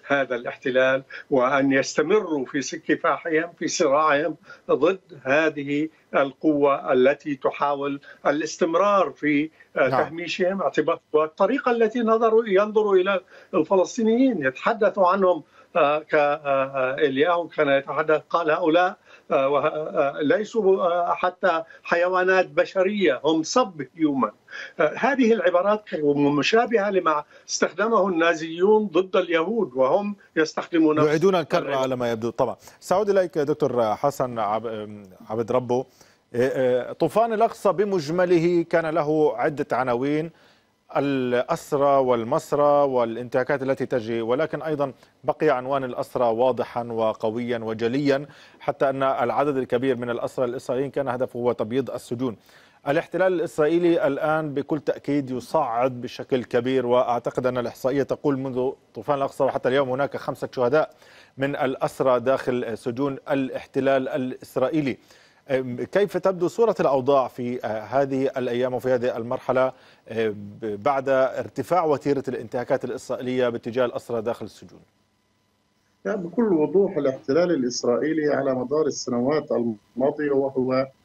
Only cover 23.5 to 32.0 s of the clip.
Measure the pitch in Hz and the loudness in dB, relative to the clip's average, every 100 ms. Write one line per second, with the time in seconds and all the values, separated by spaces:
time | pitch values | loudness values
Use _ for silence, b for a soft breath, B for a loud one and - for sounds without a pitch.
23.5 | 254 240 160 135 165 151 135 107 - _ | 0 0 -4 -12 -2 0 0 -2 -4 _
24.5 | B B - 156 - 240 269 226 220 175 | B B -2 -2 2 -2 2 2 4 2
25.5 | 175 202 214 - 175 147 143 143 147 135 | 2 2 -2 -4 -2 0 2 2 2 2
26.5 | 220 247 226 202 190 170 151 - b - | 2 2 0 0 0 0 -2 -4 b -10
27.5 | - 180 156 214 220 196 165 165 165 165 | -4 -2 -2 0 2 2 2 2 0 -4
28.5 | 165 190 214 208 156 190 196 175 165 170 | 0 4 4 4 0 0 -2 0 0 0
29.5 | 226 156 127 131 180 208 202 b - 156 | -2 -2 0 2 2 0 -10 b -2 0
30.5 | - - 170 156 151 151 156 185 185 156 | -2 -2 2 4 4 2 4 4 2 0
31.5 | 175 143 139 131 127 | -2 0 -2 -2 -2